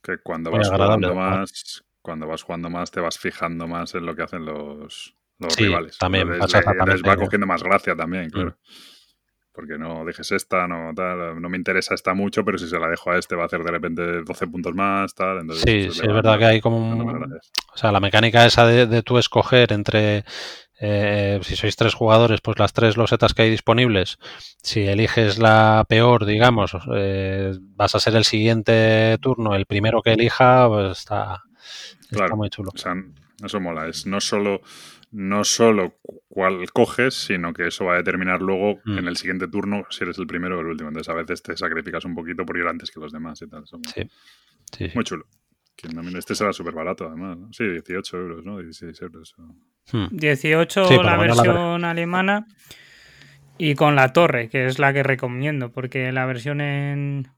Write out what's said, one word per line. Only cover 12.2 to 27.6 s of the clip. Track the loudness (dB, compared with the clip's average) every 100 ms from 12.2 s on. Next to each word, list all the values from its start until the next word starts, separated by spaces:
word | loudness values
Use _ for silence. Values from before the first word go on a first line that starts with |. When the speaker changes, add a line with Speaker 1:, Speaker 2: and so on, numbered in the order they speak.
| 0 0 -2
Speaker 1:
pero | -4
si | -4
se | -4
la | -2
dejo | -4 0
a | -2
este | -2 -4
va |
a | -4
hacer | -4
de | -4
repente | -4 -4 -4 -4 -4
doce | -8 -8 -8
puntos | -6 -6 -2
más, | -2 -2 -4 -4
tal, | -4 -4
entonces | -6 -2
Speaker 2:
Sí, | 2 2 0
Speaker 1:
eso |
Speaker 2:
sí, | -2
Speaker 1:
le | 0
Speaker 2:
es |
Speaker 1:
va |
Speaker 2:
verdad | 2 4
Speaker 1:
dando, | 6 6
Speaker 2:
que |
hay | 4
como | 2 0 -2
Speaker 1:
dando | -4 -4
más | -6
Speaker 2:
un, |
Speaker 1:
gracias. | -10 -14 _ -12 -12
Speaker 2:
o | -2
sea, | 2
la | 2
mecánica | 4 4 6 8 8
esa | 8 6
de, | 6 6
de | 2
tú | 2 2
escoger | 4 0 4 4 6
entre... | 2 2 2 2 0 -4 -14 -14 -16 _ _
Eh, | -2 0 0 0 0 -2
si | -4 -2
sois | -2 0
tres | 0 2
jugadores, | 6 6 6 2
pues | -2 0
las | 0
tres | 4 2 2
losetas | 0 2 2
que | 4
hay | 2
disponibles, | 2 2 2 4 2 -2 -8 -18 -20 -20 _
si | -6 -2
eliges | 0 2 2 2 2 4
la | 6 8 8 4 4
peor, | 4 6 4 2
digamos, | 4 4 4 0 -4 -4 -2
eh, | -2 -2 -2 -2 -4
vas | -6